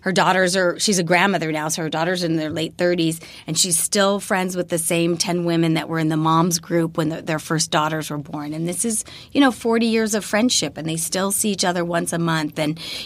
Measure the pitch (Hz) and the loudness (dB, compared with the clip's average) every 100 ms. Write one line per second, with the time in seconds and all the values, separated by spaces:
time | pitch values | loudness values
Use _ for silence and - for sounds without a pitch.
0 | 190 185 170 185 185 190 175 170 - 185 | -2 2 4 4 2 2 0 0 0 2
1 | 165 180 196 180 160 156 156 180 156 156 | 2 4 4 2 -2 -2 -4 -4 -4 -2
2 | 170 180 170 160 156 156 160 - 175 180 | 0 0 0 0 -2 -4 -6 0 0 2
3 | 165 160 - - - 165 185 165 - 208 | 0 -2 -10 -16 -4 0 0 0 0 2
4 | 196 202 - 190 185 180 170 170 - 170 | 2 2 0 -2 0 -2 -2 -2 0 2
5 | 170 170 - 175 170 165 165 160 - 165 | 2 0 0 0 2 2 2 2 0 0
6 | 156 156 160 165 180 165 - 170 165 165 | 0 2 4 4 2 0 0 0 0 0
7 | 156 165 - 156 - 160 - 165 156 156 | -2 -2 -4 -4 -2 -2 0 0 0 -2
8 | 151 147 139 156 147 156 170 180 233 214 | -4 -8 -8 -8 -8 -4 -4 -2 -2 -4
9 | - - - 269 269 - 233 226 233 220 | -6 -14 -4 2 2 2 0 2 2 2
10 | 220 208 - 202 247 - 147 - 160 165 | 0 -2 0 0 2 0 -2 -6 -6 -4
11 | - 185 196 - 214 190 185 190 170 170 | -4 -2 0 0 -2 0 0 0 0 -2
12 | 175 170 170 160 151 - 156 160 - - | -2 0 0 0 -2 -2 -2 -2 -8 -12